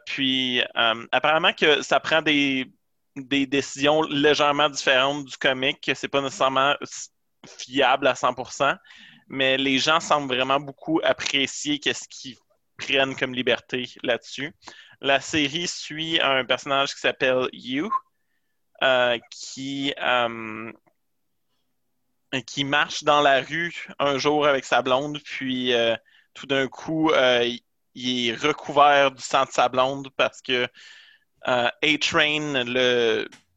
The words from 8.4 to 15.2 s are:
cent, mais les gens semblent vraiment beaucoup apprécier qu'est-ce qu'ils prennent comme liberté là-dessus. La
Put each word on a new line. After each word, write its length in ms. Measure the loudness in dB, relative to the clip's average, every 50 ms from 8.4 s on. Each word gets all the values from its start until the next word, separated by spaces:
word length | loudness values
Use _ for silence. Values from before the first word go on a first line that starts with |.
| -8 -10 -4
cent, 200 | -2 -2 -2 -2 -4 _ -20 -20 -20 -20 -20 -20 _ _
mais 300 | -8 -4 0 0 2 2
les 200 | 2 2 2 0
gens 220 | 2 2 2 2 2
semblent 340 | 2 2 0 0 0 0 -2
vraiment 260 | -2 0 0 0 0
beaucoup 420 | -2 -6 -16 -10 -4 -2 0 2 2
apprécier 760 | 0 0 0 -2 -2 0 0 -2 -2 -4 -6 -4 -4 -4 -2
qu'est-ce 280 | -2 -4 -4 -4 -8
qu'ils 300 | -16 -16 -16 -16 -16 -18 _ _ _ _ _ _ _ _
prennent 380 | -12 -6 -2 0 0 0 0 -2
comme 180 | -4 -4 -4 -2
liberté 520 | -2 0 0 0 0 -2 -6 -8 -8 -8 -8 -12 -6
là-dessus. 520 | -2 -2 -2 -2 -4 -10 -12 -10 -10 -10 -12 _ -20 -20 -20 -20 -20 -20 -14 -4
La 180 | 0 2 2 2